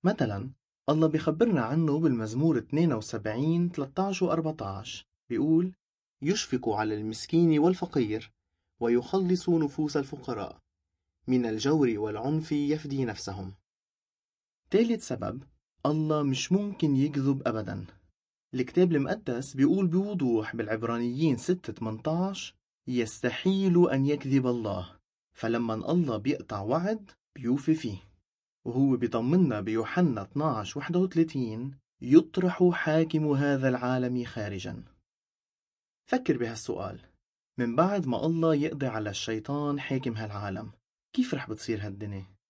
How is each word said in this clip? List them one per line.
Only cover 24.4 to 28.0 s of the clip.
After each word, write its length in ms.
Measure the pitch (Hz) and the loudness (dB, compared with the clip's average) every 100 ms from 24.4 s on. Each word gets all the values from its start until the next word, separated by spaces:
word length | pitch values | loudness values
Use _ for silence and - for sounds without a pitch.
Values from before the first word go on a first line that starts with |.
| 127 | 2
الله، 520 | 120 107 92 92 - _ _ _ - | 0 -2 -6 -8 -16 _ _ _ -6
فلما 360 | 113 117 117 | -2 -2 -2
الله 440 | 110 - 175 151 110 | -4 0 0 2 -2
بيقطع 440 | 113 - - 101 | -2 -4 -6 -8
وعد 500 | 104 151 185 220 202 _ _ - | -2 -2 0 -4 -8 _ _ -8
بيوفي 400 | 120 139 139 160 | -2 0 0 0
فيه." 220 | 123 95 | -2 -8